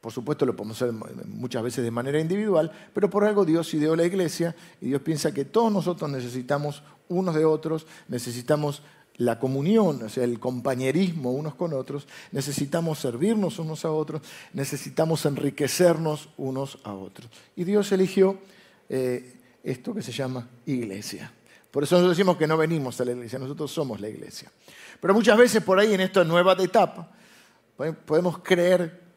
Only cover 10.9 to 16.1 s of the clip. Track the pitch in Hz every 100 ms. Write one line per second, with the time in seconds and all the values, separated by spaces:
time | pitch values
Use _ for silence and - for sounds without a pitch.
10.9 | 147 190 165 127 127 151 - 175 139 131
11.9 | 143 - - - 139 139 139 139 170 165
12.9 | 151 131 117 185 220 180 - 160 156 165
13.9 | 156 151 156 - - - - 139 139 143
14.9 | 135 160 160 151 139 143 - 139 - 180
15.9 | 160 160